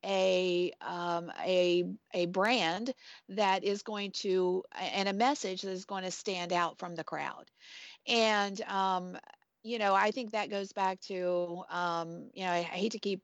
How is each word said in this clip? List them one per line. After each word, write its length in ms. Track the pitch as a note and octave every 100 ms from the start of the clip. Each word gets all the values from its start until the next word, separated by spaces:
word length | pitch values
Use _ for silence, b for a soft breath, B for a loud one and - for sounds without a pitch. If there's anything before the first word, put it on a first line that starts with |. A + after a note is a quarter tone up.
| F#3+
a, 680 | G3 F#3+ F#3 F#3 F3 F3+ -
um, 500 | - F3 F3 E3+ F3 - E2
a, 380 | F#3 F3+ F3 F3+ G3 _
a 140 | F#3 F3
brand 680 | F#3 G3+ A#3+ E3 F3+ A#3+ C4 B B _
that 380 | F#3+ G3+ F#3+ G3
is 160 | G3+
going 300 | - G#3 G3+
to, 520 | - G#3 F#3 F3+ F#3 - -
and 300 | F#3 G3 G3
a 40 |
message 500 | G3 A#3+ D4 G3+ F#3+
that 80 | G3
is 140 | F#3 F#3+
going 180 | G3 F#3
to 60 |
stand 420 | F3+ - F#3 F3
out 260 | F3 E3+ -
from 160 | F3+ E3+
the 80 |
crowd. 480 | D#3+ D3+ C#3+ - - B B B B B -
And, 540 | A#3+ A3 G#3 G3+ G3 G#3+
um, 480 | G3 F#3+ F#3 F3+ F3+ - - _ _ A3
you 140 | A#3
know, 160 | G3+ G3
I 160 | G#3
think 200 | G#3+ A#3
that 180 | G#3+ G#3
goes 240 | G3+ G3
back 260 | - F#3+ F#3
to, 600 | - F#3 F3+ F3 F3 F3 -
um, 600 | F3 F3 E3+ E3 E3+ -
you 100 | -
know, 80 | F#3
I, 60 | F3
I 180 | E3+ F3+
hate 160 | G#3+
to 80 | G#3+
keep, 220 | G3+ F#3+